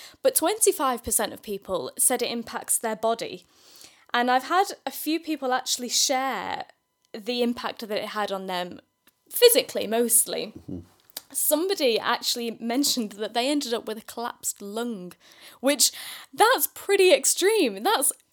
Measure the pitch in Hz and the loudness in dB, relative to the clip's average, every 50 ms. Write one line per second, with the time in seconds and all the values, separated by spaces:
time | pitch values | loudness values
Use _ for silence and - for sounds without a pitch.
0 | - - - _ - 262 - - 311 339 427 453 - 403 - - 294 262 247 226 | -20 -20 -8 _ 0 2 2 2 2 0 0 2 2 2 2 2 0 -2 -2 -4
1 | - 233 220 - 214 - 208 - - 220 202 196 - - 190 160 127 - - - | -4 -2 -2 0 -2 -2 -6 -10 -10 -10 -10 -10 -6 -6 -4 -4 -4 -6 -2 0
2 | - - 254 233 240 226 233 233 226 - - - - - - - - 220 220 214 | 0 2 2 0 -2 -4 -4 -6 -8 -8 -10 -10 -4 -4 -2 -2 -2 -4 -4 -2
3 | - 226 226 226 160 - - - - _ _ _ _ - - - - - _ _ | 0 0 0 -2 -4 -8 -12 -14 -16 _ _ _ _ -20 -20 -20 -20 -20 _ _
4 | _ _ - 240 240 247 247 262 262 - 339 370 403 392 - - _ 262 - - | _ _ -2 0 2 4 2 2 2 2 2 2 2 2 -2 -8 _ -10 -10 -6
5 | - 302 311 320 330 320 311 285 269 254 254 254 262 - - - 247 220 - - | -4 -4 -4 -4 -4 -6 -6 -4 -2 -2 -2 -2 -2 -4 -4 -4 -4 -2 0 0
6 | - - 269 254 269 269 233 190 180 92 - - - - _ _ _ _ _ _ | 2 2 2 0 0 -2 -4 -4 -6 -6 -6 -8 -8 -12 _ _ _ _ _ _
7 | _ _ - 226 196 226 247 240 240 233 233 - - - - - 226 196 214 - | _ _ -16 -10 -6 -4 -2 0 0 0 0 -2 -6 -8 -8 -8 -8 -6 -4 -4
8 | - 214 - 214 208 196 196 190 190 190 185 180 180 180 - - - _ _ _ | -4 -4 -4 -4 -4 -4 -4 -6 -6 -4 -4 -4 -4 -6 -8 -14 -18 _ _ _
9 | _ _ _ _ _ _ - - 494 480 466 262 - - - 208 202 196 220 233 | _ _ _ _ _ _ 4 6 8 8 8 6 2 0 -2 -6 -4 0 0 0
10 | 240 226 - - - 185 - 165 160 214 - - - - 92 87 87 - _ _ | 2 4 4 4 2 2 -2 -6 -6 -8 -12 -16 -14 -12 -12 -12 -12 -16 _ _
11 | _ _ _ - - _ 277 - - - 302 294 349 381 392 - 285 240 220 196 | _ _ _ -18 -16 _ -6 -4 0 0 2 2 2 0 0 2 2 2 2 2
12 | - - 226 226 - - - 247 233 233 220 - 226 233 233 269 285 285 - 247 | 0 0 -2 0 -2 -4 -4 -2 -4 -6 -6 -6 -6 -2 0 0 2 2 0 -2
13 | 220 196 196 196 214 - 220 240 247 277 302 294 285 233 233 220 - 214 220 220 | -4 -6 -6 -8 -8 -4 -2 -2 0 0 0 0 -2 -2 -4 -4 -4 -6 -10 -10
14 | - - - 233 - - - _ - - - - 208 202 202 226 240 240 226 185 | -12 -14 -10 -10 -10 -10 -10 _ -8 -8 -8 -8 -10 -10 -6 -6 -6 -4 -6 -8
15 | 180 175 - - _ - - - - - - - - 269 294 233 - - - - | -10 -12 -16 -18 _ -20 -20 -20 -20 -20 -12 0 2 2 4 4 2 2 0 -4
16 | - - - - - - - 269 403 466 523 330 - - - - - - 403 381 | -12 -12 -14 -16 -16 -6 2 4 6 6 6 4 0 -2 -6 -6 0 2 4 6
17 | 370 370 285 - 277 - - - 339 403 453 427 311 226 196 196 233 381 453 262 | 6 6 6 6 4 2 2 2 2 2 4 4 2 2 0 -2 0 0 2 2
18 | 285 - - - _ _ | 2 0 -2 -4 _ _